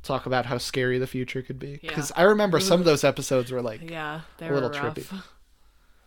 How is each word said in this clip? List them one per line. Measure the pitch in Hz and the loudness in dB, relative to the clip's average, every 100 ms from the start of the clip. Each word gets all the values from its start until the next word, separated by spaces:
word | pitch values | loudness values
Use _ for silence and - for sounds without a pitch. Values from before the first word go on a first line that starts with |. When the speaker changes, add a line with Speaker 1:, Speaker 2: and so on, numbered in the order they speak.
Speaker 1:
talk | - 135 127 | -4 -4 0
about | 127 120 | -2 0
how | 123 | -4
scary | - 131 127 127 | -4 -2 0 0
the | 127 | -2
future | 127 127 135 | -4 -6 -8
could | 127 131 | -8 -10
be. | 139 143 | -10 -12
Speaker 2:
Yeah. | - | -8
Speaker 1:
'Cause | 156 135 | -6 -4
I | 160 | 4
remember | 190 208 208 156 | 6 6 4 2
some | - 170 | 4 4
of | 170 | 6
Speaker 2:
Ugh. | |
Speaker 1:
those | 143 | 6
episodes | 143 135 - 131 120 | 4 2 0 0 0
were, | 127 | -4
like, | 120 110 165 | -6 -8 -10
Speaker 2:
Yeah, | 165 151 160 - - | -10 -8 -10 -14 -16
they | 160 | -4
Speaker 1:
a | |
little | 139 131 | -2 0
Speaker 2:
were | 143 | -2
rough. | 147 | -6
Speaker 1:
trippy. | 151 - 190 - - _ _ _ _ _ _ | -6 -10 -14 -14 -20 _ _ _ _ _ _